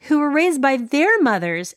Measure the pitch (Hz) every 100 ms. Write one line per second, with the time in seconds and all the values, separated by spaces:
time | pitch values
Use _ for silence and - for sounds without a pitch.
0 | - 302 294 294 359 294 269 262 233 285
1 | 359 453 269 202 170 170 180